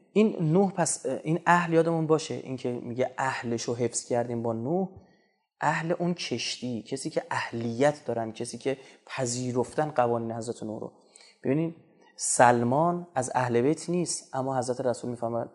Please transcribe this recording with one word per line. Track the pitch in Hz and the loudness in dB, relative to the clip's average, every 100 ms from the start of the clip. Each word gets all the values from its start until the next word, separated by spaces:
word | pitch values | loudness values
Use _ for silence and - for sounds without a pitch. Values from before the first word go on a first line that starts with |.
| _ | _
این | 196 214 - | 4 4 4
نوح | 156 175 196 | 4 4 4
پس، | 175 160 - - | 2 -2 -2 -4
اه، | 131 | -4
این | 151 170 175 | -2 0 4
اهل | 175 170 | 4 6
یادمون | 165 165 165 156 | 4 4 2 2
باشه، | 156 - | 2 0
این | 123 - 127 | -8 -8 -6
که | 123 | -4
میگه | 120 120 117 123 - | -4 -6 -2 -2 -2
اهلش | 135 - 117 117 | -4 -2 -4 -4
رو | - 117 | -2 -2
حفظ | 117 - - | -2 -2 -2
کردیم | 123 123 120 | 0 0 -2
با | 117 | -2
نوح، | 113 123 180 190 - - _ _ _ _ - | -2 0 0 -2 -6 -20 _ _ _ _ -2
اهل | 143 160 165 175 | 0 0 0 0
اون | 175 | 0
کشتی، | 175 - 120 - - 123 113 | -2 -4 -4 -4 -6 -6 -6
کسی | - 135 160 | -6 -6 -4
که | 165 - | -4 -4
اهلیت | 120 - 117 117 117 143 - - | -6 -4 -6 -4 2 2 2 -4
دارن، | 117 113 | -4 -4
کسی | 110 123 120 | -6 -10 -6
که | 135 135 - - - | -4 -6 -8 -20 -12
پذیرفتن | - 123 123 127 123 120 - 151 | -4 -4 -2 -2 0 -2 -2 -2
قوانین | 131 120 117 113 | 2 2 2 -2
حضرت | 113 113 - | -6 -6 -6
نوح | 110 107 | -8 -8
رو. | - - _ - - _ | -10 -14 _ -20 -20 _
ببینید | 127 147 165 - - _ - - | 0 0 0 -6 -20 _ -20 -8
سلمان | - - 120 120 120 139 170 175 175 131 | 0 6 8 8 4 2 2 0 -4 -4
از | 123 - | -2 0
اهل | 123 117 | 2 2
بیت | 131 160 - | 2 0 0
نیست، | 175 156 - - 135 | -2 -2 -4 -6 -4
اما | 131 131 | -2 -2
حضرت | 123 123 | -2 -2
رسول | 127 117 123 | -2 -2 -4
می‌فرماید: | 120 117 117 131 | -6 -4 -4 -6